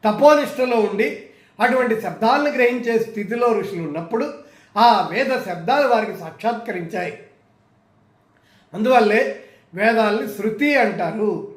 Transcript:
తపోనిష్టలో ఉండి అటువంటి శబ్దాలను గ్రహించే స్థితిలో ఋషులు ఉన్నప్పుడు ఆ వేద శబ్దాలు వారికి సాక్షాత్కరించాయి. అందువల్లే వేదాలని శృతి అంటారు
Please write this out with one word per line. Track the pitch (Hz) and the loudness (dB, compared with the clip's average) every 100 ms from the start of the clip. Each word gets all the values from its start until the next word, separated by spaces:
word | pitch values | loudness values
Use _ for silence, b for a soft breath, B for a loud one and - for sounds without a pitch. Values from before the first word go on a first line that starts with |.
తపోనిష్టలో | 214 214 285 302 277 - 254 233 208 | 0 6 6 6 2 -2 -2 0 0
ఉండి | 196 220 - - b b b | 0 -4 -4 -16 b b b
అటువంటి | 240 262 233 214 185 | 0 2 0 -2 -4
శబ్దాలను | 165 220 285 294 254 | -2 0 2 0 2
గ్రహించే | 240 247 233 226 220 | 0 0 0 -2 -2
స్థితిలో | 208 190 233 240 214 | -6 -6 0 0 0
ఋషులు | 180 175 160 | -2 -6 -8
ఉన్నప్పుడు | 151 165 233 285 - B B B 208 | -8 -6 -4 -4 -8 B B B 2
ఆ | 240 208 165 | 4 4 0
వేద | 180 262 254 185 | -2 -2 -4 -6
శబ్దాలు | 170 165 277 269 | -8 -2 0 2
వారికి | 233 208 170 | 2 0 -8
సాక్షాత్కరించాయి. | 165 - 220 214 226 185 165 180 170 - - _ _ _ _ _ _ _ _ _ _ b b b b | -14 -6 -6 -6 -8 -8 -8 -8 -8 -10 -20 _ _ _ _ _ _ _ _ _ _ b b b b
అందువల్లే | - 220 254 208 214 269 - B B B 170 | -4 4 4 6 2 0 -4 B B B -2
వేదాలని | 214 226 214 214 240 - | 2 2 2 0 -4 -4
శృతి | 208 - 294 285 | -4 0 0 2
అంటారు | 220 175 170 214 214 170 - | 2 0 -4 -2 -2 -2 -8